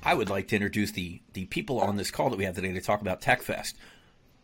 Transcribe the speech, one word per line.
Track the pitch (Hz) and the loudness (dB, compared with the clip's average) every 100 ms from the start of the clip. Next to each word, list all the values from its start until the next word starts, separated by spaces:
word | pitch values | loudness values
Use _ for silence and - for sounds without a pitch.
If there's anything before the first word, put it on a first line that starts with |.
| - | 2
I | 151 | 2
would | 101 | 2
like | 98 95 | 0 2
to | 107 | 2
introduce | 98 107 104 | 2 0 0
the, | - 87 87 - | -2 -8 -8 -12
the | - 92 | -10 -4
people | - - 120 | -4 -2 2
on | 101 101 | 2 2
this | 92 | -2
call | - 147 | 0 0
that | 107 | 2
we | 98 | -2
have | 90 | 0
today | 92 | -2
to | 92 | -2
talk | - 104 | 0 0
about | 101 90 | 2 -2
Tech | - 123 | 2 2
Fest. | - - - - - - - - - - | 2 -4 -4 -10 -18 -20 -20 -20 -20 -20